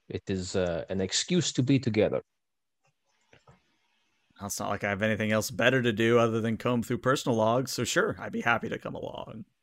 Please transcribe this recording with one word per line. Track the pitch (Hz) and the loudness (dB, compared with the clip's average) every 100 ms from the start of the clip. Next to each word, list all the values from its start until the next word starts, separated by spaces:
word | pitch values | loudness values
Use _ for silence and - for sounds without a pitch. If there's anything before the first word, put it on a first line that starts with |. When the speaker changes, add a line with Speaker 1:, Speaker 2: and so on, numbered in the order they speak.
| - | -12
Speaker 1:
It | 104 - | -10 -4
is, | 95 92 98 | -4 -2 -2
uh, | 90 82 - | -2 -2 -4
an | 95 | -4
excuse | 95 - - 175 147 | -2 -2 0 0 0
to | - | -2
be | 131 139 | 2 2
together. | - 107 95 67 - _ _ _ _ _ _ _ _ _ _ - _ - _ _ _ _ _ _ _ - | 2 2 2 0 -6 _ _ _ _ _ _ _ _ _ _ -20 _ -20 _ _ _ _ _ _ _ -14
Speaker 2:
Well, | 101 | -10
it's | - | -6
not | 104 | -4
like | 101 | -4
I | 104 | -2
have | 98 | 0
anything | 110 107 107 | 0 0 2
else | 110 104 | 0 0
better | 98 117 131 | 2 2 4
to | 120 | 2
do | 104 113 120 | 2 4 6
other | 117 110 | 4 2
than | 110 110 | -2 -2
comb | 123 123 | 0 0
through | 110 123 | 0 -2
personal | 127 131 - 110 | 0 0 2 2
logs. | 110 120 131 | 4 2 0
So | - | -4
sure, | 117 170 214 - | 0 2 0 -2
I'd | 107 | -6
be | 220 | -4
happy | 202 117 - | 0 0 0
to | - | -6
come | - | -8
along. | - - - - 110 - _ | -8 -8 -10 -12 -12 -16 _